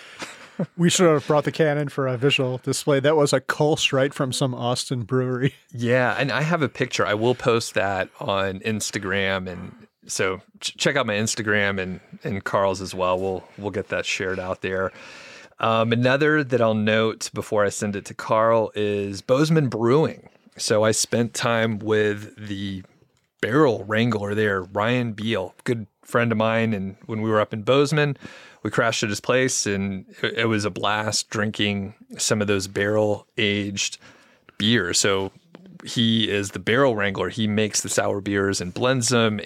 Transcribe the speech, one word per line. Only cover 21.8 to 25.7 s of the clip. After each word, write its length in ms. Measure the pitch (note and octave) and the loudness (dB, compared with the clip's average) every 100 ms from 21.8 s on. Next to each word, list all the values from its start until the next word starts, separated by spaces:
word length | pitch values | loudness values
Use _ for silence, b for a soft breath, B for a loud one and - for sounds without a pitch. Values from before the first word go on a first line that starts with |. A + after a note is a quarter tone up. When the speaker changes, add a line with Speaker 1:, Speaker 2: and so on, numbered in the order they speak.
Speaker 2:
with 540 | G#2+ G#2+ G#2+ G#2 G#2 - G#2+ | 0 2 2 -2 -8 -14 -10
the 340 | G2 G2 F#2+ F#2 _ _ _ _ _ | -6 -6 -8 -12 _ _ _ _ _
barrel 420 | G#2 C3 D3 G#2 | 0 4 4 2
wrangler 500 | G2+ G#2+ A#2+ G#2+ G2+ | 0 0 2 0 -2
there, 280 | G#2 G#2+ G2 | 0 0 0
Ryan 500 | F2+ G2+ G#2+ B2 A#2+ | -2 -2 0 0 -2
Beal, 420 | G#2 A2 G#2 F2+ - | -4 -4 -4 -4 -6
good 220 | - | -4